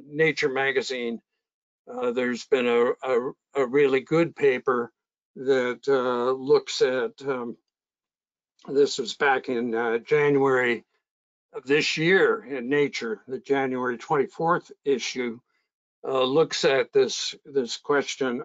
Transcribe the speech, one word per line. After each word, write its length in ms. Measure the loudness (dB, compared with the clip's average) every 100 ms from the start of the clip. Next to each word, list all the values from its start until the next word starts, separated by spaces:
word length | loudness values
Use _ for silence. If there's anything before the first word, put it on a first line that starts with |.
| -8
Nature 440 | 0 0 0 -2
magazine, 720 | 0 0 0 -2 -4 -6 -8 -12 _ _ _ _ _ -16
uh, 220 | -6 -4
there's 340 | -2 -2 -4 -2
been 200 | 0 2
a, 240 | 2 2 0
a, 300 | -2 -2 -2 -8 _
a 120 | -2 0
really 340 | 2 4 2
good 340 | 0 0 0
paper 580 | 2 2 2 0 0 -2 -10 _ _ _ -8
that, 440 | 0 2 0 -2 0
uh, 460 | 2 2 0 0
looks 500 | -2 2 2 2 0
at, 300 | 0 0 -2 -6 -6
um, 300 | -6 -8 -12 _ _ _ _ _ _ _ _ _ _ -4
this 300 | 2 2 0
was 160 | -8
back 340 | -2 0 0 -2
in, 260 | -4 -2
uh, 240 | -2 -2 -2
January 840 | 0 2 2 4 4 2 0 -2 -6 _ _ _ _ _ _
of 120 | -14
this 320 | 0 0 2 0
year 480 | 2 4 4 2
in 240 | -4 -8 -2
Nature, 540 | 0 0 -2 -6 -8 -8
the 100 | -12
January 580 | -2 0 0 -2 -4 -4
twenty-fourth 760 | -2 0 0 -2 -2 -2 -4 -8
issue, 540 | -2 -2 -2 -6 -6 -8 -14 _ _ _ _ _ -4
uh, 160 | 0
looks 420 | 2 2 2 2
at 280 | 2 2 2
this, 420 | 2 2 0 -8 -10
this 320 | -6 -4 -4 -6
question 640 | -2 0 0 -4 -4 -4